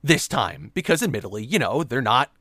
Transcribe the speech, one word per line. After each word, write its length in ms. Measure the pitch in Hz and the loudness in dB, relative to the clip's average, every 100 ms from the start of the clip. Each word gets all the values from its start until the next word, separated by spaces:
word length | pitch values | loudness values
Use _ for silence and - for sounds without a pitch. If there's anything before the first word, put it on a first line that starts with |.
this 240 | 143 160 - | 2 2 2
time, 460 | 196 95 82 - | -2 -2 -4 -10
because 300 | - 185 165 | -6 0 0
admittedly, 400 | 220 107 98 104 | 0 -4 -6 -8
you 160 | 110 190 | -2 0
know, 240 | 107 127 | 2 0
they're 180 | 156 123 | -2 -2
not 300 | 113 120 143 _ | 2 2 2 _